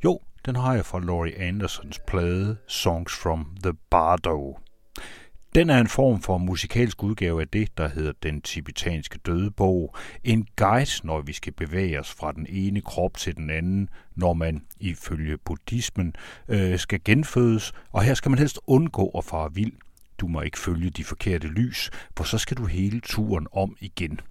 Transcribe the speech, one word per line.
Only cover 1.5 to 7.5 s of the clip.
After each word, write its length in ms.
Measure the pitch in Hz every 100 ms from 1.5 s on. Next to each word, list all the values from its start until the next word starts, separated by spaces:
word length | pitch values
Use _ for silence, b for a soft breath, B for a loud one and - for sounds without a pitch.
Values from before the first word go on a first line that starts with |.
| 101 98 - - - -
plade 500 | 95 85 92 101 107 -
Songs 480 | - 95 85 87
from 420 | - 90 80 76 95
the 100 | - 82 -
Bardo. 680 | 87 80 90 85 76 69 65 - - - - B B B B -
Den 160 | 165 165
er 80 | 131
en 80 | 113
form 340 | - 135 107
for 160 | - 90
musikalsk 640 | 90 90 - 117 120 -
udgave 380 | 101 110 90 80
af 80 |
det, 300 | 78